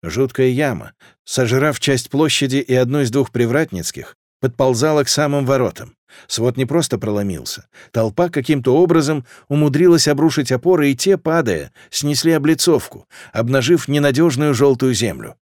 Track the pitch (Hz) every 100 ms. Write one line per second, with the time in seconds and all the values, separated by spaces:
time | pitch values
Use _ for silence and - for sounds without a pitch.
0 | 85 92 131 - 131 127 147 98 57 _
1 | _ _ - - 123 127 151 135 - 131
2 | - 139 160 - 139 131 131 127 123 143
3 | 131 127 131 120 117 131 160 92 82 -
4 | - - _ _ 131 120 135 120 151 151
5 | 139 - 147 143 131 135 120 - 110 _
6 | _ - - - 117 127 127 160 160 110
7 | 104 104 101 82 62 - - _ - -
8 | 110 104 175 160 123 147 123 135 180 165
9 | 143 156 123 - _ 143 151 139 180 170
10 | 151 143 160 156 131 127 170 185 143 135
11 | 190 196 - 165 123 85 71 _ - -
12 | 143 143 165 160 143 160 - 147 - -
13 | - - - - 117 135 127 170 - 147
14 | 143 131 170 123 139 131 143 131 135 117
15 | 110 71 57 -